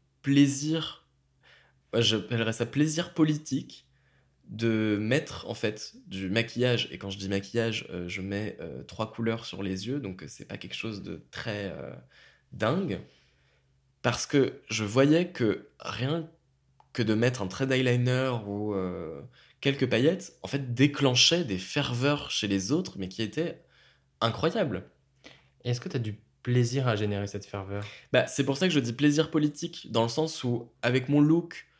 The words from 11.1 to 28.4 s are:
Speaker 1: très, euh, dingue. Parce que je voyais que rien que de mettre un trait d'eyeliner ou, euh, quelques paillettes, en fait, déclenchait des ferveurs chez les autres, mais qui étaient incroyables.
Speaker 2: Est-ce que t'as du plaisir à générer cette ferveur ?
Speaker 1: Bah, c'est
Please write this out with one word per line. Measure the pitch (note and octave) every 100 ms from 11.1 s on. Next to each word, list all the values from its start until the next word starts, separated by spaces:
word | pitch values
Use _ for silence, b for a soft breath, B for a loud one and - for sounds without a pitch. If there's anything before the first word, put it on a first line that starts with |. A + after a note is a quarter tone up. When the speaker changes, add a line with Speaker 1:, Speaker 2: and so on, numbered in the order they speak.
| E2+ -
Speaker 1:
très, | - - G#2 G2
euh, | D2 - - - b b b _
dingue. | - G#2+ E3 F#3 F#2 b b b b b b b _ _ _
Parce | B2 A#2 -
que | D3 A#2+ - -
je | A2
voyais | G#2 A#2 C#3 D#3+ F3+
que | - A2+ F2+ - -
rien | - - B2+ E3 D#3 - _ _ _ _ _
que | -
de | A2
mettre | G#2+ A#2+ B2+
un | F#2+
trait | F#2 C3
d'eyeliner | C3 B2+ B2 B2 B2+ C3 A#2+ G2+
ou, | G2+ G#2+
euh, | G2 F#2 F2+ D#2+ D2+ - b b b
quelques | C#3+ C#3 B2+
paillettes, | A2+ C3+ F#3 - -
en | -
fait, | C#3 C3
déclenchait | A#2+ C#3 - C3+ B2 - E3+
des | D3+ F#2
ferveurs | - - C3 A#2+ C#3 D3 -
chez | - G#2
les | G2 F#2+
autres, | D3 F#3 -
mais | F#2+
qui | -
étaient | A2 - E3+ - b b b b b _
incroyables. | A2+ - D#3+ A3+ E3 F#2 - _ _ _ B B B B
Speaker 2:
Est-ce | A#2+ B2
que | F#3+
t'as | C#3+
du | G#2+ G#2+ _ _
plaisir | - B2 A#2 C3 B2+
à | G#2+
générer | G#2 G2+ G2+
cette | G2+ -
ferveur ? | G2+ F#2+ G2+ G#2 B B
Speaker 1:
Bah, | B2+ -
c'est | -